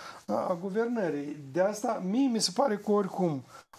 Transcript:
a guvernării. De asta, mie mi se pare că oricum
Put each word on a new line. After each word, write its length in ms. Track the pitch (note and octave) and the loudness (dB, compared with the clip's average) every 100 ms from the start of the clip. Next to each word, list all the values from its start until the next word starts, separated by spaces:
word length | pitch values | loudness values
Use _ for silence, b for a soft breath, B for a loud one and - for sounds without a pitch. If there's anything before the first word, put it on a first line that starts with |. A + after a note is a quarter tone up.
| B B B | B B B
a 300 | G#3 - F3 | -2 0 -2
guvernării. 760 | F3+ G3+ A#3 A#3+ F3 C#3+ C#3+ D3 C#3 | -2 -2 0 0 0 -2 -6 -10 -4
De 80 | D3 | 2
asta, 400 | F#3+ G#3 A#3+ G#3 | 2 2 -2 -2
mie 240 | F3+ A3+ C#4 | 0 2 2
mi 120 | A3+ | 2
se 100 | - | 0
pare 220 | F3 C4+ G3+ | 2 2 2
că 120 | - | 2
oricum 540 | G3+ F#3+ - F3+ C#3 - B B | 2 2 0 0 0 -6 B B